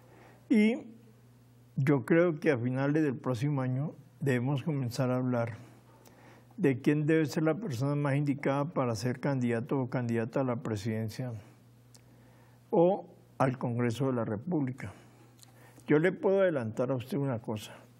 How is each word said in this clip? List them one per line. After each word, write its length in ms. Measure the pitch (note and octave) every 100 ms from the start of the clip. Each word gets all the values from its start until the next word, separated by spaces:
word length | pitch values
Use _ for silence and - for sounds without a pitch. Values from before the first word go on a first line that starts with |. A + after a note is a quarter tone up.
| - - - - -
Y 360 | A3+ G#3+ B3+ - - - - - - - - - -
yo 300 | C3 C#3 -
creo 340 | E3 F3+ D#3
que 120 | D#3+
a 60 | B2+
finales 440 | A#2+ B2+ C#3+ D3+
del 140 | D3+ A#2
próximo 460 | C3 A#2 C#3+ C#3+
año 320 | B2+ B2+ D#3+ - - -
debemos 420 | C3+ B2 B2+ C#3
comenzar 480 | E3+ C#3+ A#2+ B2+ B2+
a 80 | B2+
hablar 400 | B2+ A#2+ A2+ G#2+ - - - - - - - - - -
de 220 | C#3 B2+
quién 280 | D#3 D3+ D3+
debe 180 | D#3+ D3+
ser 180 | E3+
la 120 | D#3 D#3
persona 400 | G#3+ A2+ C#3 D3
más 200 | C#3+ C#3
indicada 500 | D3 C3+ D3 C#3 D3
para 300 | E3 B2 G#2+
ser 240 | A#2+ B2
candidato 600 | D3 C3 A#2+ A#2 A2+ C#3+
o 100 | A#2+
candidata 520 | C3+ A#2 A2+ A2+ D3
a 20 |
la 140 | C3 A#2
presidencia 760 | A2+ G#2+ A2+ A2 A2 A#2 B2 A2 - - - - - - - - - - - - -
o 360 | G#3 F3 G3+ - - - -
al 180 | C3+ B2+
Congreso 500 | B2+ A#2+ A#2+ A2 C3+
de 60 |
la 120 | B2 A2+
República. 680 | G#2 D#3 D#3+ B2+ B2 G2 - - - - - - - - - -
Yo 100 | D3+
le 140 | F3+
puedo 300 | - G#3 G3
adelantar 500 | F#3 D3 A2 A2 B2+
a 40 | C3
usted 220 | A2+ C#3+
una 220 | C#3 A2+
cosa, 340 | - A2 - - -